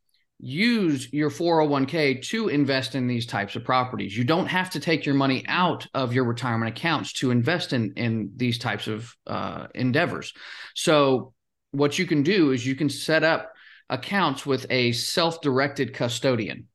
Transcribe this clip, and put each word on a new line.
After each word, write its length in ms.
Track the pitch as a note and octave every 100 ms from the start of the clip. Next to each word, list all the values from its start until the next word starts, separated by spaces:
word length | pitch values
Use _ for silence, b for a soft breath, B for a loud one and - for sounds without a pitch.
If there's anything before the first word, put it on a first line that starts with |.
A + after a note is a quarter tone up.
| _ _ _ _
use 720 | B2+ D3 A#3+ A3+ F3 C#3 -
your 200 | D3 D3+
four 320 | - E3+ E3
oh 40 | D3+
one 200 | C#3 C3+
K 300 | E3 C#3+ A#2+
to 320 | - A3 G#3+
invest 460 | D3 C3+ C3+ B2
in 120 | C3+ B2
these 180 | A#2+
types 320 | A#2 G#2 G2+ A#2+
of 80 |
properties. 500 | A#2+ B2+ A#2+ A2 G2
You 100 | G#2+
don't 200 | B2 E3
have 240 | - F#3 F#3
to 100 | D#3
take 260 | E3+ D#3 D3+
your 80 |
money 280 | C#3 C3+ B2+ -
out 380 | D#3+ F3+ A2+ -
of 180 | C3 B2
your 120 | B2+
retirement 440 | A#2+ A#2 C3 A2+ A2+
accounts 460 | A2+ E3 C#3+ -
to 160 | - C3
invest 420 | B2 B2 E3+ -
in, 220 | B2+ A2 -
in 360 | A#2 A2+ G2+ A#2
these 220 | B2 A#2
types 300 | A#2 G2+ A2+
of, 220 | G#2+ A#2+ - -
uh, 420 | G2+ G2 - -
endeavors. 600 | - B2+ C#3 F3 D#2 - - B B B
So 580 | - - D3+ C#3 B2+ - _ _ _ _
what 280 | C#3 C#3+ D3
you 60 |
can 180 | E3 D3+
do 280 | C#3+ G#3 D3
is 160 | C3 B2+
you 80 |
can 160 | C3+ D3
set 340 | - - D#3
up 260 | D#3 D#3 - b b b -
accounts 560 | B2+ - G3+ D#3+ C3+
with 220 | C#3+ B2+ -
a 240 | B2+ B2
self-directed 1040 | A#2 - F#3 E3 D#3+ C#3+ B2+ C#3 C#3 A#2+
custodian. 720 | - B2 A#2+ C3+ A#2+ E2+ C2 -